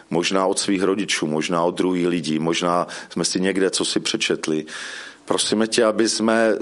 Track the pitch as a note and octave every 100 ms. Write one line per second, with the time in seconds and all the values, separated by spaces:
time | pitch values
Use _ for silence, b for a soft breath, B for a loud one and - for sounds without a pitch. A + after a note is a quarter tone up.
0 | B D#2+ F2 G2 F#2+ G2 - F#2+ F#2+ G2+
1 | F#2+ - D#2 D2+ D2+ E2+ F2 F2 F#2 F2+
2 | F2 F2 D2+ D#2 D#2+ E2+ F2 F2 E2+ B
3 | B F2+ E2+ F#2+ F#2+ F#2+ F#2+ - F#2 -
4 | - - - - - D#2 D2+ B B B
5 | B B - F2+ - G#2+ A2 - A2 G2+
6 | A2 - A2 A2+ A2+ G#2